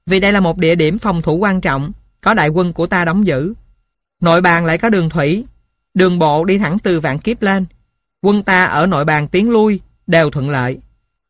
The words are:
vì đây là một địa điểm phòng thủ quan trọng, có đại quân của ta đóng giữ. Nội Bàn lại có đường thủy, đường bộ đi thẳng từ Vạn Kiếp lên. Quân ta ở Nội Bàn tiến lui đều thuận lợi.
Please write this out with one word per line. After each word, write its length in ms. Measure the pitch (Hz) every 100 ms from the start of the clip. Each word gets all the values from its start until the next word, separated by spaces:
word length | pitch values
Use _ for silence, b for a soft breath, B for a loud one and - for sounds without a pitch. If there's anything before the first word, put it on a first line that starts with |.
| -
vì 140 | 190
đây 120 | 196
là 80 | 202
một 180 | 175 175
địa 180 | 165 175
điểm 220 | 156 214
phòng 240 | 214 170
thủ 140 | 160 165
quan 260 | 208 185
trọng, 300 | 165 135 147 - _ _
có 120 | 190
đại 160 | 220 151
quân 240 | 165 180
của 140 | 165 165
ta 180 | 190 165
đóng 220 | 190 196
giữ. 260 | 135 165 233 _ _ _ _ _ -
Nội 200 | 170 170
Bàn 240 | 180 170 170
lại 120 | 170
có 120 | 233
đường 200 | 196 160
thủy, 360 | 165 143 196 262 _ _ _ _
đường 260 | 185 185 175
bộ 260 | 156 147 185
đi 120 | 196
thẳng 220 | 165 196
từ 200 | 196 165
Vạn 200 | 151 143
Kiếp 220 | 214 240
lên. 240 | 202 196 180 _ _ _ _ -
Quân 220 | 196 208
ta 220 | 196 185 185
ở 200 | 147 185
Nội 200 | 151 156
Bàn 220 | 151 147
tiến 220 | 180 233
lui 300 | 220 214 196 - _ -
đều 220 | 165 151
thuận 200 | 147 139
lợi. 300 | 135 123 135 _ _ _ _